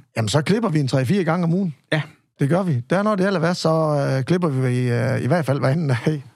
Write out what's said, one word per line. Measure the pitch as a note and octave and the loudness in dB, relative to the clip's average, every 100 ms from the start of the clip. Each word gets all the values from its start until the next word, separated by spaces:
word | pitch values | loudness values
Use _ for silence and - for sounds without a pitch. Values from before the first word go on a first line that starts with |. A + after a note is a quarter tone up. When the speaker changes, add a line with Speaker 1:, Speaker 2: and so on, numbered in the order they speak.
| - - | -6 -4
Speaker 1:
Jamen, | A2 | -2
så | C#3+ | 0
klipper | D3 G3+ A3+ | 0 0 0
vi | D#3 | 0
en | C3+ | 0
tre-fire | C#3 B2 G3+ | 0 0 0
gange | E3+ E3 | 0 0
om | E3+ | 0
ugen. | E3+ G3 C#3 - | 0 -2 -6 -4
Speaker 2:
Ja. | D#3 D3+ - _ - | -4 -4 -10 _ -2
Speaker 1:
Det | C#3+ | 0
gør | E3 | 2
vi. | F#3+ C3 A#2+ | 0 -2 0
Der, | F3 | 0
når | G#3 G#3 | 0 0
det | |
er | F#3 | 0
aller | F#3+ | 0
værst, | E3 F3+ | 0 0
så, | E3 D#3+ D#3+ D3 C#3 C3+ | 0 2 2 0 0 -2
øh, | |
klipper | B2+ F3+ F3 | 0 0 0
vi | C3 C3 | 0 0
i, | B2 B2+ | 0 0
øh, | A#2+ A#2+ A#2+ | 0 0 0
i | A#2+ | 0
hvert | F3 C3+ | 0 0
fald | C3+ | 0
hver | C3 | 0
anden | C#3+ D#3 | 0 0
dag. | A#2+ F3 D3+ C3 | 0 0 -4 -6